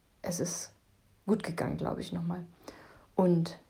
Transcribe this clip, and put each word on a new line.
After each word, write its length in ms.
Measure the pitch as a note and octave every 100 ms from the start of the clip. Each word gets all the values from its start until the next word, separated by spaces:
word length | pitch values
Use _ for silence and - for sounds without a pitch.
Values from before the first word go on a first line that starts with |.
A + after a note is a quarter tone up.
| _ _
es 200 | F#3+ E3+
ist 320 | E3+ - - _ _ _ _ _ -
gut 160 | A3
gegangen, 360 | - E3+ - D3+
glaub 200 | - -
ich, 140 | -
nochmal. 320 | F3 E3+ F3+ F3 - - - - - -
Und 420 | - F3+ E3+ E3 -